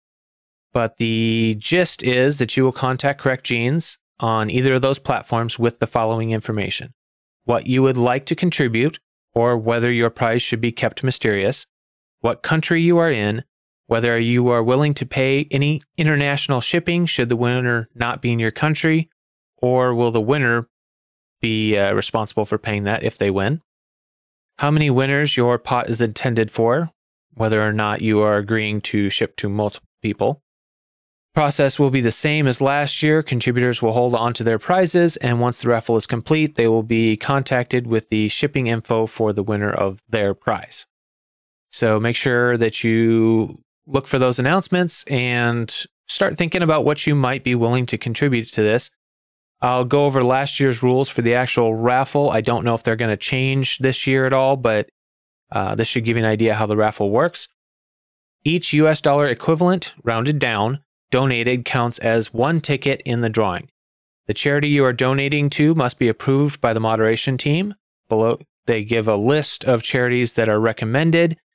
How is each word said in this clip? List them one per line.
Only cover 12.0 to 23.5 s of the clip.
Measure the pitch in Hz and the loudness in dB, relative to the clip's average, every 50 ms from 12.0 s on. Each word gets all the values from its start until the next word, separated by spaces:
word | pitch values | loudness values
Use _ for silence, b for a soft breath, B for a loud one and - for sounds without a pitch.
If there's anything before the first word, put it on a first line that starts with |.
| _ _ _ _ | _ _ _ _
what | - 113 117 - - | -2 -2 -2 -2 -2
country | - 160 160 156 - 175 165 165 | -2 -2 0 0 0 0 2 2
you | 170 175 170 | 4 4 4
are | 165 165 | 2 2
in, | 143 113 104 104 107 117 131 _ _ _ _ _ _ _ _ | 0 0 0 -2 -2 -4 -6 _ _ _ _ _ _ _ _
whether | - 117 113 113 120 117 117 | -4 -2 0 0 0 0 0
you | 117 117 120 120 123 123 | 0 0 2 2 2 2
are | 120 117 113 | 2 2 2
willing | 117 127 135 151 151 143 | 2 2 2 2 0 0
to | - 131 | -2 -6
pay | - - - 131 135 135 139 151 147 | -6 -4 -2 0 0 0 0 -2 -2
any | - 139 139 147 156 147 - _ _ | -2 -2 0 0 -2 -4 -6 _ _
international | - 156 156 156 143 143 143 143 139 - - 135 123 | -2 0 0 2 2 0 0 -2 -2 -2 -2 -2 -2
shipping | 117 - - 170 170 - 170 175 175 | -2 -2 -2 -2 0 0 0 0 0
should | 160 - - 123 117 | 0 0 -2 0 0
the | 123 | 0
winner | 117 123 120 123 127 127 123 120 117 113 - _ | 0 0 0 0 0 0 -2 -2 -2 -4 -6 _
not | 117 120 120 120 - | -6 -4 -4 -4 -4
be | - 123 | -4 -2
in | 120 117 | -2 0
your | 113 110 | -2 -2
country, | - - - 151 156 - - 160 156 160 160 - _ _ _ _ _ _ _ _ _ | -2 -2 -2 -2 0 0 0 0 0 0 -2 -4 _ _ _ _ _ _ _ _ _
or | _ - 123 127 127 127 127 123 | _ 0 0 2 2 2 2 2
will | 117 120 120 | 2 0 2
the | 113 117 | 0 0
winner | 107 110 139 151 135 120 117 117 117 - _ _ _ _ _ _ _ _ _ _ _ _ _ _ | 0 0 0 2 2 2 0 0 -2 -6 _ _ _ _ _ _ _ _ _ _ _ _ _ _
be, | - 117 110 110 110 107 107 101 | -4 -2 0 0 0 2 2 2
uh, | 98 98 101 | 2 0 0
responsible | 104 104 - - 113 110 104 - - 107 | -2 -2 -2 -2 -4 -4 -2 -2 -4 -2
for | - - 107 | -2 -4 -4
paying | - - 107 104 104 | -4 -4 -4 -2 -2
that | 101 107 - - | -2 -2 -2 -4
if | 113 - | -4 -4
they | - 104 101 | -2 -2 0
win, | 95 98 95 101 | 0 0 0 0